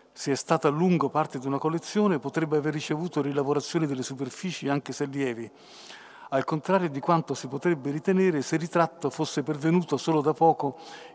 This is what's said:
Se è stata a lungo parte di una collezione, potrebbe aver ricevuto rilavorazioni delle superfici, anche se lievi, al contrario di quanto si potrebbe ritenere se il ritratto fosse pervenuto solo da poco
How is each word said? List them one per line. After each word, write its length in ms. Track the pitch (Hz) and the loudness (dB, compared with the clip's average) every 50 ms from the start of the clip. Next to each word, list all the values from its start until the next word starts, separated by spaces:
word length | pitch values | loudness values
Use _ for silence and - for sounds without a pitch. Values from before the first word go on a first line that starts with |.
| _ _ _ | _ _ _
Se 180 | - - 147 | -8 -4 -2
è 40 | 139 | -2
stata 320 | 127 - - 170 160 - 156 | 0 2 2 2 4 4 2
a 40 | |
lungo 380 | 143 151 175 185 180 160 147 131 | 4 4 4 4 4 4 2 2
parte 300 | - 147 156 151 - 139 | 0 0 -2 -2 -4 -6
di 80 | 123 139 | -4 -4
una 100 | 139 135 | -2 -2
collezione, 640 | 147 156 160 170 - - - 208 208 208 180 143 | -2 -2 -2 -2 -4 -2 0 2 4 4 2 0
potrebbe 380 | - 139 - 165 160 151 151 151 | -2 -4 -4 -2 -2 0 0 0
aver 160 | 143 151 147 | 0 0 -2
ricevuto 480 | 156 143 - 156 151 170 180 - 151 | -2 -2 -4 -2 -2 -4 -2 -2 -2
rilavorazioni 680 | 139 139 139 143 139 135 143 143 135 - - 170 160 147 | -2 0 0 0 0 2 0 0 0 0 0 0 0 0
delle 160 | 139 127 123 | 0 -2 -4
superfici, 640 | - 135 123 139 127 - - - 185 160 - - 139 | -6 -6 -6 -8 -8 -8 -6 -6 -6 -6 -4 -2 -2
anche 240 | 143 143 - - | -2 -2 -2 -4
se 140 | 131 - 147 | -6 -6 -6
lievi, 440 | 139 135 139 139 127 117 113 117 104 - - - - - - - - - - - - - - - - | -4 -4 -2 -2 -2 -4 -6 -8 -12 -14 -20 -20 -20 -20 -20 -20 -20 -20 -20 -20 -20 -20 -20 -8 -2
al 140 | - 135 131 | -2 -2 0
contrario 460 | - 165 156 - - 185 196 180 165 | 0 -2 -4 0 2 2 2 2 0
di 100 | 135 139 | -4 -2
quanto 340 | - - 170 165 - - 139 | 0 2 2 2 2 0 -4
si 140 | - - 131 | -6 -6 -6
potrebbe 440 | 131 139 - 180 175 147 127 143 | -6 -2 0 0 0 0 -2 -4
ritenere 500 | 143 156 - - 190 185 190 185 165 143 | -4 -2 0 2 2 4 4 4 2 2
se 140 | 123 - - | 0 0 -2
il 60 | 160 | -2
ritratto 480 | 160 170 - 175 165 160 - - - 139 | -2 0 2 2 2 2 0 -2 -4 -4
fosse 320 | - - 156 - - 156 | -2 -2 -4 -2 -2 -2
pervenuto 560 | 139 - 156 143 139 160 165 180 170 - 147 127 | -2 -2 -2 0 2 4 4 4 4 2 -2 -2
solo 240 | - - 160 156 | 0 2 2 2
da 120 | 139 151 156 | 2 2 2
poco 440 | - 165 165 156 - 147 143 - - - - - - - - - | 4 4 4 4 4 0 -4 -4 -8 -12 -18 -18 -18 -18 -18 -8